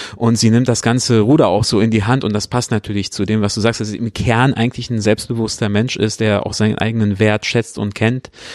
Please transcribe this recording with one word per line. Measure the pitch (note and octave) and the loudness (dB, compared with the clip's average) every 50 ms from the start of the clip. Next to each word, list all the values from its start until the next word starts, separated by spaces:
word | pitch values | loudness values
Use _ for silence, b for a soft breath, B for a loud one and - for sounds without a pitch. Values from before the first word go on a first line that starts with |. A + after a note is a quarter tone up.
| B B B | B B B
und | B A#2 A#2 A#2 | B 0 2 2
sie | G#2+ - A2+ | 4 4 4
nimmt | A2 A#2+ B2+ B2+ | 4 4 4 2
das | A#2 - - | 0 0 0
ganze | A2+ A#2 B2+ - - B2 A2+ | 0 0 0 0 2 2 4
Ruder | G#2 A2 C#3+ D#3+ C#3 G2+ | 4 4 6 6 6 4
auch | F2 G#2 B2 | 4 2 2
so | - - G#2 | 2 2 2
in | G#2 A2+ | 2 2
die | A2 A2 G2 | 2 2 2
Hand | G#2 B2+ C3+ - | 2 0 0 0
und | G#2+ G#2 | 0 -2
das | G#2 G2+ | -2 -4
passt | - - B2 A#2+ - A#2+ | -4 -4 -4 -2 -2 -2
natürlich | G#2+ - - G#2+ G2+ F#2+ - | -4 -2 -4 -4 -4 -6 -6
zu | - - G#2 | -6 -4 -2
dem, | F#2 A2 A2 | -2 0 0
was | G#2 G2+ - | 0 0 0
du | A2+ G2+ | 0 0
sagst, | A#2 A2+ - | 0 0 -2
dass | A2+ G#2 | -4 -8
sie | G#2 | -6
im | - A#2 A2+ - | -6 -8 -6 -6
Kern | - G2 B2 A#2 A2+ B2+ C3+ - | -4 -2 0 2 2 2 2 2
eigentlich | - A2+ B2 - - A#2+ - | 0 0 -2 -2 -4 -6 -4
ein | A#2+ A2 | -4 -2
selbstbewusster | G2+ G#2+ G#2+ - - - A#2+ A2+ A2+ A2 - - A#2+ G#2 | 2 2 2 0 0 -4 -4 -4 -4 -4 -4 -4 -2 0
Mensch | G2+ A#2+ A#2 B2+ - | 0 0 0 0 -2
ist, | - G2+ A2 - - | -2 -2 -2 -2 0
der | A2+ G#2+ G#2 G2+ - | 0 0 0 0 -2
auch | - G2+ | -4 -4
seinen | - G#2+ G#2+ G#2 | 0 0 0 0
eigenen | - - A2 A2+ A2+ G#2+ G#2 G2+ F#2+ | 0 -2 -2 0 0 0 0 2 2
Wert | A2 G#2+ G#2+ G#2+ - | 2 2 2 0 -2
schätzt | - - A#2+ A2+ - - - | -2 -2 -2 -2 -4 -6 -6
und | A2 G#2 G2+ | -6 -6 -4
kennt | - A2 A2 B2 C3 - - - B B B B | -2 0 0 0 -2 -6 -12 -20 B B B B